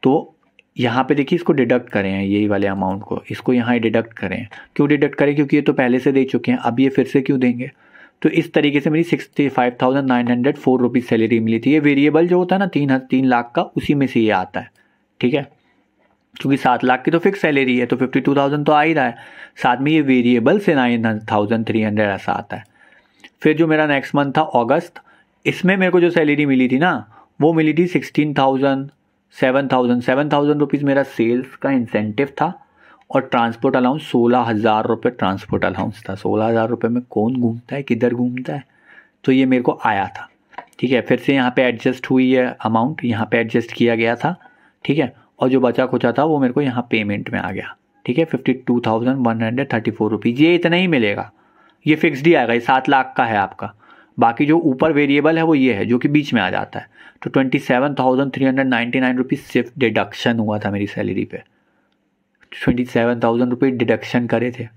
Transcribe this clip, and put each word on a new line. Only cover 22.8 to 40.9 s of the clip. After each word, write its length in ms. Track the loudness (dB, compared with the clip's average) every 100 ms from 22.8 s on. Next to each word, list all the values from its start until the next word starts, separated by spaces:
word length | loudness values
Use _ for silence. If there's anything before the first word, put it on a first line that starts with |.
| _ _ _ _ -20 _
फिर 160 | 0 2
जो 100 | 2
मेरा 200 | 2 2
नेक्स्ट 280 | 0 0 0
मंथ 160 | 0 0
था 40 |
अगस्त, 600 | 0 0 2 0 -2 -20 _ _ _ _ -6
इसमें 300 | 0 0 2
मेरे 140 | 4
को 80 | 4
जो 80 | 4
सैलरी 360 | 2 2 2 2
मिली 220 | 2 2
थी 120 | 2
ना, 160 | 0 0 -8 -20 _ _
वो 120 | 2
मिली 200 | 2 0
थी 140 | 0 0
सिक्सटीन 460 | -2 -2 -2 -2
थाउजेंड, 560 | 0 0 2 0 -2 -6 _ _ _ _ -2
सेवन 320 | 0 2 2
थाउजेंड, 340 | 0 2 0
सेवन 280 | 0 0 2
थाउजेंड 300 | 0 2 0
रुपीज 240 | 0 0
मेरा 180 | 0 0
सेल्स 520 | -2 -2 0 0 -4 -8
का 160 | -2
इंसेंटिव 560 | -2 0 -4 -4 -4 -4
था 220 | -2 -4 -4 _ _ _ -20 _
और 120 | -4
ट्रांसपोर्ट 540 | 0 0 0 0 0 2
अलाउंस 280 | 0 -2
सोलह 360 | -2 0 2 2
हज़ार 460 | 0 0 2 0 0
रुपये 240 | -2 -2
ट्रांसपोर्ट 540 | -2 -4 -4 -4 -2 -2
अलाउंस 360 | -2 -6 -8 -12
था। 60 | -8
सोलह 300 | -4 -2 0
हज़ार 240 | 0 0
रुपये 200 | -2 -2
में 100 | -4 -4
कौन 260 | -2 -2 0
घूमता 400 | -2 -4 -10 -10
है, 80 |
किधर 300 | -4 -2 0
घूमता 400 | 0 -4 -4 -8
है, 100 | -10 -12 _ _ -20 _ _
तो 80 | 0
ये 140 | 2 2
मेरे 180 | 0
को 140 | -2 -4 -2
आया 220 | -2 -4
था, 180 | -8 -20 _ _ -20 -20 -6
ठीक 120 | -2